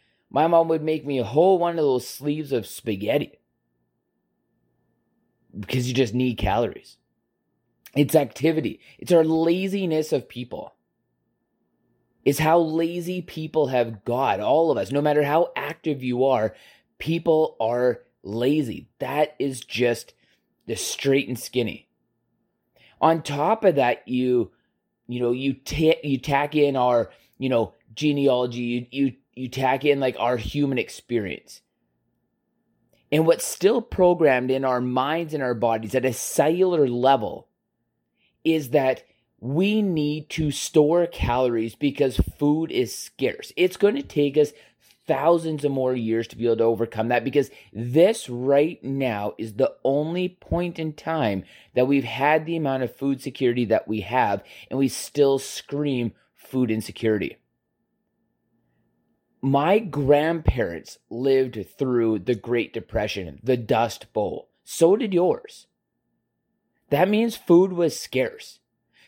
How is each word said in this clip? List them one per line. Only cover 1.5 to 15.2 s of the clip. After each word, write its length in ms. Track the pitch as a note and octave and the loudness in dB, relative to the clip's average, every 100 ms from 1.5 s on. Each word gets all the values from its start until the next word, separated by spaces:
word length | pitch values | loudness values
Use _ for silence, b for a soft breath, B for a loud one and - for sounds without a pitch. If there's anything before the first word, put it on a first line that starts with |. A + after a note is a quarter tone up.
| F#3+ | 4
one 200 | E3+ E3+ | 0 0
of 60 | |
those 240 | D3 B2+ - | 0 0 -4
sleeves 420 | - C#3+ D3+ D3 | -8 -6 -6 -4
of 160 | B2+ G#2+ | -4 -4
spaghetti. 720 | - A#2 G2+ G#2 C#3 - _ _ _ _ _ _ _ _ _ _ _ _ _ _ _ _ _ _ _ _ _ _ - | -10 -6 -4 -2 -2 -2 _ _ _ _ _ _ _ _ _ _ _ _ _ _ _ _ _ _ _ _ _ _ -14
Because 260 | G2+ C3 B2 | -4 -4 -2
you 60 | |
just 220 | B2+ A#2+ | 0 0
need 240 | A#2+ B2+ A#2 | 0 -2 0
calories. 580 | G#2+ G2+ A#2 - - _ _ _ _ _ _ _ _ _ - | 0 0 -2 -4 -18 _ _ _ _ _ _ _ _ _ -8
It's 200 | C#3 D3 | -2 2
activity. 640 | D#3 C3+ - D3+ D#3+ B2+ - b b | 2 2 -2 0 0 -4 -8 b b
It's 140 | - | 2
our 120 | F3 | 4
laziness 880 | D#3+ D#3+ E3 F3 F#3+ G3+ F#3 D#3 D#3 | 4 2 2 0 -2 -4 -2 -2 -2
of 160 | D3 - | -4 -4
people. 480 | B2 B2 - - _ _ _ _ _ _ _ _ _ _ _ _ _ _ _ | -12 -12 -12 -14 _ _ _ _ _ _ _ _ _ _ _ _ _ _ _
It's 140 | C#3+ C#3+ | -2 0
how 220 | D#3 E3+ | 2 4
lazy 600 | D#3+ D#3+ E3 F3 E3+ F#3 | 2 0 -2 -4 -6 -8
people 460 | E3+ - D#3 D#3 C#3 | -8 -10 -6 -2 0
have 400 | C3 A#2 G#2+ - | 0 -2 -4 -6
got, 340 | A#2+ C3+ G2 | -2 0 0
all 300 | G#2+ D3 E3 | 2 2 2
of 80 | B2 | 0
us. 120 | F#2+ | 0
No 120 | C#3 | 0
matter 200 | D3+ D3 | 2 2